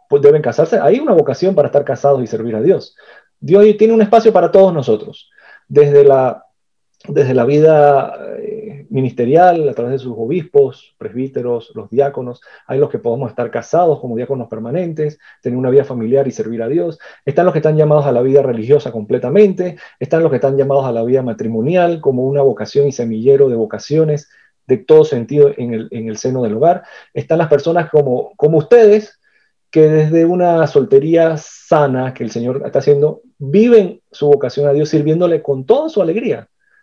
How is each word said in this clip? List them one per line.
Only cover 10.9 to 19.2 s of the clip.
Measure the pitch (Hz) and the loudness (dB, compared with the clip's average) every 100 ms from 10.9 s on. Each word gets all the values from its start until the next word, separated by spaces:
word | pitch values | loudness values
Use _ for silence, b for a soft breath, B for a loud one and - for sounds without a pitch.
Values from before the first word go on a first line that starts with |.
| _ | _
presbíteros, | 110 113 135 135 120 120 - | -14 -10 -8 -8 -6 -8 -10
los | 110 104 | -18 -6
diáconos. | 117 139 143 123 123 b b - | -2 -2 -4 -12 -14 b b -8
Hay | 135 | -4
los | 143 | -2
que | - | -4
podemos | 117 117 131 | -6 -6 -6
estar | - 117 | -8 -8
casados | 120 - 165 175 143 | -8 -4 0 0 -2
como | 127 117 | -6 -8
diáconos | 123 131 117 | -6 -8 -8
permanentes, | 110 117 160 170 156 151 151 b b | -12 -8 -6 -6 -6 -8 -10 b b
tener | - 123 | -8 -4
una | 127 | 0
vida | 135 | 0
familiar | 131 123 113 135 135 | 0 -4 -2 -2 -2
y | |
servir | - 110 117 | -6 -10 -8
a | 113 | -6
Dios. | 160 170 156 B B - | -4 -6 -10 B B -6
Están | 151 | -2
los | 180 | 0
que | 170 | 0
están | 156 156 | 0 0
llamados | 151 151 143 | 2 2 0
a | |
la | 120 | 0
vida | 131 139 | 2 2
religiosa | 131 113 110 147 127 | 2 -2 0 0 0
completamente, | 113 107 127 | -10 -6 -4